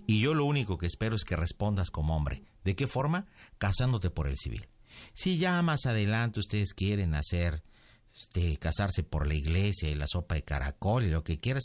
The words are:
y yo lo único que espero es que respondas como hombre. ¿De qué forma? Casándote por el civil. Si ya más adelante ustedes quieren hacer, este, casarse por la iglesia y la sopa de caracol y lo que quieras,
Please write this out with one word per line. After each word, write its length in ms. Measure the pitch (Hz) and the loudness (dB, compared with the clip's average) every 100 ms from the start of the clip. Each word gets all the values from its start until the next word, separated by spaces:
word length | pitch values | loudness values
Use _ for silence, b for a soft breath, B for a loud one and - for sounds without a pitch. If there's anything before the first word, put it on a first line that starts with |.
| - | 2
y 160 | 110 | 4
yo 140 | 123 156 | 4 4
lo 100 | 143 | 2
único 320 | 143 104 87 | 2 0 -2
que 80 | 87 | -2
espero 300 | - 110 110 | -2 -2 -2
es 80 | - | -2
que 100 | 82 | -2
respondas 540 | 85 - 101 98 90 | -2 -2 0 0 -2
como 260 | - 78 80 | -2 0 2
hombre. 280 | 73 62 - B | 0 -4 -10 B
¿De 120 | 92 95 | -4 -2
qué 100 | 131 | -2
forma? 400 | 135 139 175 202 B B B | 0 0 -2 -4 B B B
Casándote 520 | 98 98 127 123 90 | 0 2 2 0 0
por 160 | - 69 | -2 -2
el 100 | 67 | -2
civil. 300 | - 53 - - B B B | -4 -8 -10 -18 B B B
Si 240 | B 185 175 | B 0 2
ya 200 | 185 175 | 2 4
más 220 | 170 147 131 | 2 2 2
adelante 520 | 110 104 110 117 107 | 2 2 2 0 -2
ustedes 340 | 101 107 98 - | -2 0 -2 0
quieren 400 | 95 101 90 76 | 0 2 2 0
hacer, 480 | - 87 87 76 - B B B B | 0 0 0 -2 -8 B B B B
este, 440 | B B - 85 73 | B B 0 0 0
casarse 440 | 82 - 101 92 | 0 0 0 -2
por 220 | 78 78 71 | -2 0 0
la 60 | 76 | 0
iglesia 540 | 71 85 101 101 78 | 2 2 2 0 -2
y 60 | 73 | -2
la 100 | 73 | -2
sopa 280 | 90 80 80 | -4 -2 -4
de 80 | |
caracol 600 | - 71 67 - 95 117 107 | -2 -4 -4 -2 0 2 2
y 40 | |
lo 140 | 80 | 0
que 160 | 78 80 | 0 -2
quieras, 240 | 117 135 | -2 -2